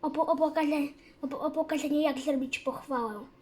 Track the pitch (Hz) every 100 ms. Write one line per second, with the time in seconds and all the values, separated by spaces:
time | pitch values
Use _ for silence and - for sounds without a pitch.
0 | 311 294 320 330 311 320 302 302 285 -
1 | - - 269 277 311 302 311 302 285 294
2 | 311 262 269 277 262 - - 262 - 262
3 | 226 214 269 -